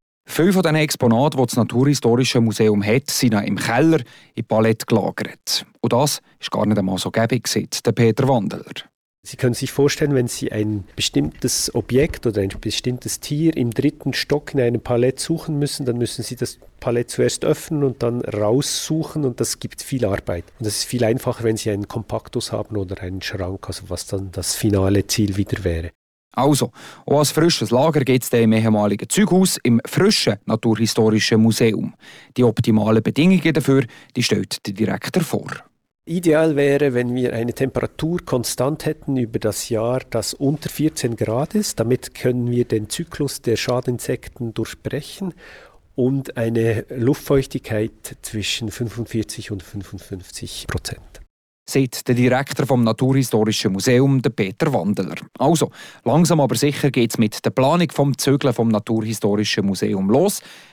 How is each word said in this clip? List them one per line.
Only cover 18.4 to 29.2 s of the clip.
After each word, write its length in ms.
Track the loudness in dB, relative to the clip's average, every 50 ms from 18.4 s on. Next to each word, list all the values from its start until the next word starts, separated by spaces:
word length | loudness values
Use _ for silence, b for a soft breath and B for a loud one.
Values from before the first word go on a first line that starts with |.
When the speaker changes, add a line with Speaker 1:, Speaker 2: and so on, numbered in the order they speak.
| 2 2 2 2 2 0 -4 -6 -4 -2 -2 -2 -2 -4 -4 -2 -2
Speaker 2:
und 160 | -2 -2 -2
das 180 | -4 -4 -4 -6
gibt 240 | -10 -10 -10 -12 -8
viel 240 | -6 -4 -2 0
Arbeit. 380 | 0 -2 -2 -4 -6 -8 -8 -8 -12 -12 -8
Und 60 | -6 -6
das 80 | -4
ist 80 | -4 -6
viel 180 | -4 -2 0 2
einfacher, 400 | 2 0 0 -2 -4 -4 -2 -2
wenn 140 | -2 -2
Sie 160 | -2 -2 -4 -4
einen 160 | -4 -4 -6
Kompaktus 640 | -8 -10 -8 -6 -8 -8 -8 -8 -8 -8 -6 -6 -6
haben 240 | -6 -6 -6 -6
oder 260 | -6 -6 -6 -8 -10 -8
einen 180 | -8 -8 -8
Schrank, 460 | -8 -8 -8 -6 -6 -6 -8 -8 -10
also 240 | -10 -10 -10 -10 -10
was 160 | -10 -10 -6
dann 240 | -6 -6 -6 -6 -6
das 240 | -8 -6 -6 -6 -4
finale 540 | 0 2 2 4 4 4 4 2 2 0 0
Ziel 280 | 0 0 0 0 0
wieder 280 | -2 -2 -2 -4 -4 -2
wäre. 260 | -2 -2 -2 -4 -8 -12 _ _ _ _ _ _ _
Speaker 1:
Also, 400 | _ 0 2 2 2 2 0 -2 B B B B B B B
auch 140 | 0 2 2
als 140 | 2 2 2
frisches 400 | 2 2 2 2 0 0 0 2
Lager 320 | 2 4 4 2 2 2
gibt's 260 | 2 2 2 2 2
dann 120 | 2 4 4
im 100 | 4 4
ehemaligen 560 | 4 4 2 2 2 2 2 0 -2 -4 -2
Zeughaus 500 | 0 2